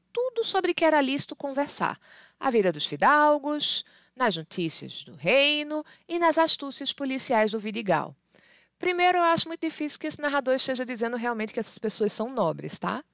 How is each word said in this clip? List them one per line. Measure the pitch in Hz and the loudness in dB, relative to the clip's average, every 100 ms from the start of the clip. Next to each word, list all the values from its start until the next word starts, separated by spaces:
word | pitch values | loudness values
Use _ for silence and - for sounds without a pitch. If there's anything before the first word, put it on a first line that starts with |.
| _ | _
tudo | 480 508 466 | -4 -4 -2
sobre | 453 381 359 339 | 0 0 0 2
que | 320 | 4
era | 302 | 4
lícito | 262 277 - - | 2 0 -4 -6
conversar. | 277 269 285 - - - _ - - - | -6 -4 -2 -2 -2 -4 _ -20 -20 -4
A | 269 | 0
vida | 233 185 | 2 2
dos | 151 - | 0 -4
fidalgos, | 143 214 294 302 294 294 196 - - - _ _ | 2 4 6 6 4 0 -2 0 0 -4 _ _
nas | 254 240 165 | -2 -2 -2
notícias | 156 - 160 - 135 - - | -8 -6 -4 -4 -6 -14 -16
do | 143 | -4
reino | 170 262 285 302 294 302 302 - - | 2 4 4 2 -2 -6 -8 -20 -6
e | 339 | 0
nas | 339 311 | 2 4
astúcias | 320 - 277 - 277 | 2 0 -4 -6 -6
policiais | - 269 262 - 226 214 | -4 -4 -2 2 2 2
do | 220 | 0
Vidigal. | 208 214 202 156 - - _ _ _ _ _ - | -6 -6 0 0 0 -14 _ _ _ _ _ -6
Primeiro, | 359 349 359 359 | -2 2 4 4
eu | |
acho | 339 330 320 | 4 2 0
muito | 330 | -2
difícil | 330 - 302 - | -6 -4 -4 -2
que | 311 | -4
esse | 294 | -4
narrador | 294 285 254 | -2 0 0
esteja | 262 - 247 247 | 2 2 0 -4
dizendo | 226 233 240 | -4 -4 -4
realmente | 240 226 214 | -4 -4 -6
que | - | -4
essas | - - | -6 -4
pessoas | 220 - 202 | -4 0 0
são | - 220 | 0 -2
nobres, | 233 165 147 151 - | 0 -2 -2 -8 -6
tá? | 185 226 - | -6 -6 -10